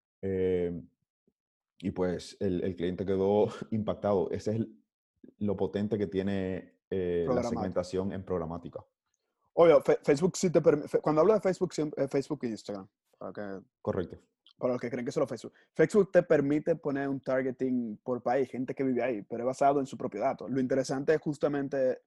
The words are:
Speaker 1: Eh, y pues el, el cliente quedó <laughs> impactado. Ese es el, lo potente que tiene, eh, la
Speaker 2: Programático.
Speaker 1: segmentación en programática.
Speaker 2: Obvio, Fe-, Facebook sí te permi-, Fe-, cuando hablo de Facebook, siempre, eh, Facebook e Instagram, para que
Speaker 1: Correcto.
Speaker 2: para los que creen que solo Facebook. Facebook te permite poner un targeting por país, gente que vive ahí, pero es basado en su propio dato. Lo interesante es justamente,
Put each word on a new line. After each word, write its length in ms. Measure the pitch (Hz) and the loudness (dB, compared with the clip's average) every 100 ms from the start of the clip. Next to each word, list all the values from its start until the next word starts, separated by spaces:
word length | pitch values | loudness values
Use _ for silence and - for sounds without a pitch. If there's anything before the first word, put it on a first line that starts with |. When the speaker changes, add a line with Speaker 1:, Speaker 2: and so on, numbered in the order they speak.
| _ _ | _ _
Speaker 1:
Eh, 580 | 95 95 92 90 87 87 - _ _ _ _ _ _ _ _ _ | -6 -2 0 0 -2 -6 -12 _ _ _ _ _ _ _ _ _
y 120 | 95 | -6
pues 440 | 92 90 85 - - | -2 -2 -4 -8 -6
el, 240 | 101 90 | -2 -2
el 120 | 98 90 | -2 -4
cliente 300 | 87 87 95 | -4 -4 -2
quedó 440 | 95 95 104 104 - | 0 2 4 2 -2
<laughs> 100 | - | -6
impactado. 600 | 113 104 90 101 101 - | -4 -4 -2 0 0 0
Ese 180 | - 107 | -4 -4
es 60 | 110 | -4
el, 180 | 107 - _ _ _ _ - _ | -4 -10 _ _ _ _ -20 _
lo 180 | 104 98 | -4 -2
potente 400 | 98 98 107 110 | -2 -2 -2 -2
que 120 | 98 | -2
tiene, 720 | 95 98 98 92 92 - _ _ | -2 -2 -2 -2 -6 -10 _ _
eh, 300 | 95 87 87 | -4 -2 0
la 60 | 82 | 0
Speaker 2:
Programático. 240 | - - | 0 0
Speaker 1:
segmentación 640 | 117 98 90 87 92 95 | -4 -4 -4 -4 -4 -4
en 100 | 90 95 | -6 -6
programática. 580 | 90 80 85 76 - - _ _ _ _ _ _ | -4 -4 -8 -12 -16 -18 _ _ _ _ _ _
Speaker 2:
Obvio, 260 | - 170 143 | 6 8 8
Fe-, 180 | - 151 | 6 2
Facebook 340 | - 143 180 - | 4 4 2 2
sí 140 | 185 | 2
te 100 | 165 | 4
permi-, 280 | 160 147 147 | 6 4 2
Fe-, 140 | 156 | 0
cuando 200 | - 156 | 2 4
hablo 140 | 175 220 | 6 4
de 40 | |
Facebook, 360 | 190 180 180 - | 2 0 -2 -2
siempre, 280 | 151 - | -4 -2
eh, 40 | 139 | 0
Facebook 320 | 143 - 147 | 0 -2 -4
e 60 | 120 | -4
Instagram, 400 | 104 - 101 92 _ _ _ | -6 -8 -10 -10 _ _ _
para 120 | 101 | -12
que 320 | 95 101 95 - _ | -10 -10 -10 -14 _
Speaker 1:
Correcto. 340 | - 98 87 - _ _ _ _ | -4 -2 -4 -10 _ _ _ _
Speaker 2:
para 160 | 127 | -4
los 80 | 123 | -2
que 80 | 123 | -4
creen 160 | 123 123 | -6 -6
que 60 | |
solo 160 | 147 135 | -2 -2
Facebook. 260 | 120 - - _ - | -4 -12 -18 _ 2
Facebook 360 | 160 214 185 | 4 4 4
te 120 | 180 | 4
permite 520 | 170 151 139 151 147 165 | 4 4 4 0 0 -2
poner 300 | 151 139 139 | -2 -4 -2
un 120 | 135 | -4
targeting 800 | 139 131 131 123 131 127 117 107 | -2 -2 -2 -2 -2 -2 -4 -6
por 200 | - 123 | -6 -4
país, 260 | 120 139 127 | 0 0 0
gente 240 | 120 131 | -4 -8
que 100 | 139 | -2
vive 200 | 135 120 | -2 0
ahí, 180 | 123 110 | 0 -2
pero 220 | 95 113 | -6 -4
es 20 | 123 | -4
basado 340 | - 139 147 | 2 2 2
en 60 | 135 | -2
su 100 | 123 | -6
propio 240 | 120 98 | -8 -2
dato. 260 | 113 - 104 | -2 -2 -4
Lo 120 | 135 | -4
interesante 540 | 127 135 131 127 143 | 0 0 0 -2 0
es 80 | 156 | 0
justamente, 800 | - 147 151 143 139 139 131 120 | 0 -2 -2 -2 -2 0 0 0